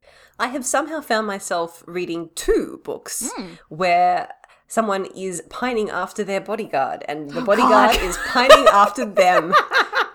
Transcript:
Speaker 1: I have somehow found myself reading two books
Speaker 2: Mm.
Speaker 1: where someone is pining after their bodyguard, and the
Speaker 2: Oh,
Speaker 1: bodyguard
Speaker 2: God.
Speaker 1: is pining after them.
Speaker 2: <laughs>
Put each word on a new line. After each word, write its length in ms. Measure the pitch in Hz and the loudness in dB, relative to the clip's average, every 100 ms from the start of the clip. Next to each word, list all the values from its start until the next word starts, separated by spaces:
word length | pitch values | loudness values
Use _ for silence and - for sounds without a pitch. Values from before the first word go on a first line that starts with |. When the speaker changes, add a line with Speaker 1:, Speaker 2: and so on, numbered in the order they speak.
| _ _ _ - | _ _ _ -8
Speaker 1:
I 100 | 240 | -6
have 180 | 277 247 | -4 -2
somehow 340 | 269 302 311 | -2 -2 -6
found 260 | 285 220 214 | -2 -2 -2
myself 560 | 196 - 180 165 - - | -6 -4 -4 -4 -10 -12
reading 440 | 175 175 170 320 | -8 -6 -6 -10
two 460 | - - 427 - - | -6 -2 0 -2 -8
books 480 | - - - - 247 330 | -12 -12 -10 -10 -8 -10
Speaker 2:
Mm. 200 | 185 170 _ | -14 -16 _
Speaker 1:
where 580 | 156 180 175 180 175 - - - _ _ | -4 0 2 2 0 -4 -14 -20 _ _
someone 380 | - 220 196 190 - | -4 -2 -4 -6 -10
is 260 | 190 170 - | -10 -10 -12
pining 400 | - 247 233 202 | -8 -4 -4 -4
after 320 | 175 185 - | -6 -6 -6
their 180 | 196 196 | -6 -6
bodyguard, 640 | 190 220 202 139 127 - - | -6 -8 -4 -4 -2 -4 -8
and 220 | 151 147 | -10 -8
the 100 | 165 | -4
Speaker 2:
Oh, 40 | |
Speaker 1:
bodyguard 500 | 190 202 254 - - - | 0 4 6 6 6 2
Speaker 2:
God. 60 | |
Speaker 1:
is 140 | - - - | -2 -6 -4
pining 400 | 254 262 587 240 | 2 8 8 8
after 380 | 202 202 - 226 | 6 4 2 -2
them. 480 | 196 180 180 160 302 | 2 4 4 4 2
Speaker 2:
<laughs> 60 | - 523 - 415 - | 2 0 -2 -2 -4